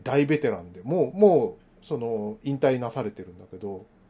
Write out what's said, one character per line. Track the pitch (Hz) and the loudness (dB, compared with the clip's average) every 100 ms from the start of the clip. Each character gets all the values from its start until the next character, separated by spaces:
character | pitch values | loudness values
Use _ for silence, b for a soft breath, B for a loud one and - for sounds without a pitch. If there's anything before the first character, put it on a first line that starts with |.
大 | 127 139 147 | 0 2 2
ベ | 151 | 2
テ | 123 | 0
ラ | 95 | -4
ン | 87 | -8
で、 | 92 | -14
も | 110 180 147 | -4 -2 0
う、 | 190 | 4
も | 208 156 113 - _ _ | 6 6 2 -4 _ _
う、 | - | -10
そ | 139 | -6
の、 | 117 110 104 107 | -4 -4 -6 -8
引 | 139 139 | -6 0
退 | 139 127 | 2 2
な | 117 | -2
さ | 135 | -6
れ | 107 | -6
て | 101 | -8
る | 90 | -18
ん | 90 | -18
だ | 90 | -18
け | 92 | -12
ど、 | 101 95 87 _ | -10 -10 -14 _